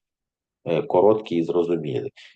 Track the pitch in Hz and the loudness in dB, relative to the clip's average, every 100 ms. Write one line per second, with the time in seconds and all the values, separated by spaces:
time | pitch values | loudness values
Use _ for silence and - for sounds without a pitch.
0 | _ _ _ _ _ _ 85 82 - 90 | _ _ _ _ _ _ -4 -2 0 4
1 | 98 107 - 85 82 85 85 85 76 64 | 4 4 0 -2 0 0 0 -2 -4 -6
2 | - - - | -8 -12 -20